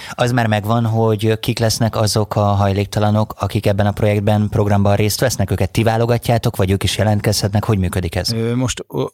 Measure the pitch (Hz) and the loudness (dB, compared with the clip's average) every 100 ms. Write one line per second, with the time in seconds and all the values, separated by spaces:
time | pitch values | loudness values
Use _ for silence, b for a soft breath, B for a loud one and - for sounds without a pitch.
0 | - - 127 123 113 107 101 120 117 110 | -10 -4 0 2 2 0 0 0 0 2
1 | 113 107 110 110 - 113 113 - 113 113 | 2 2 0 0 -2 0 0 0 0 0
2 | 107 113 104 - 101 101 98 98 98 - | 0 0 -2 0 0 2 2 0 -2 0
3 | 104 107 107 - 101 107 107 98 104 98 | 0 2 0 -4 -4 -2 0 0 0 0
4 | 107 104 104 107 104 120 101 101 101 101 | 0 2 2 2 0 0 2 2 4 2
5 | 107 - 131 - 95 95 95 - 110 113 | 0 0 -2 0 -2 0 -2 0 0 2
6 | 117 120 - 117 120 - 95 98 85 - | 2 0 0 0 0 0 0 0 0 0
7 | 104 107 110 104 104 107 - 107 90 95 | 0 2 0 0 0 0 0 0 0 -2
8 | 90 92 87 113 113 120 127 - - - | -4 -4 -4 -4 -2 -2 -2 -4 -8 -6
9 | 131 | -6